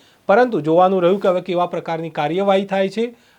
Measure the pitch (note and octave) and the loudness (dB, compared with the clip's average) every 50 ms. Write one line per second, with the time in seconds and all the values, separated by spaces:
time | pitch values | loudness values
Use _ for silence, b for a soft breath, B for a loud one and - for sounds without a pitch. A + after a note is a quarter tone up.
0 | b b b b b - G3 A#3 B3 B3 A3 D#3+ D3 D#3+ D#3+ F3 F#3 F#3 F#3+ F#3 | b b b b b 2 4 4 4 2 0 -4 0 2 4 4 4 4 2 2
1 | E3+ F3 G3 G3 G#3+ G3 F3+ F3+ F3 - F3 F3 F3 F3 F#3 E3 D3 E3 E3 D#3+ | 2 2 2 2 0 0 0 -2 -4 -4 -2 -2 -2 -2 -4 -8 -6 -6 -8 -8
2 | E3 D#3+ D#3+ D#3+ D3 D3 E3 F#3 G3 G3 G3 G3 G3+ G3 F#3+ G3 G3 F#3+ F#3+ A3 | -8 -8 -6 -4 -4 -2 -2 -2 0 0 0 0 0 -2 -2 -2 -2 -2 -2 -4
3 | A#3 B3 A#3 b b b b | -6 -6 -8 b b b b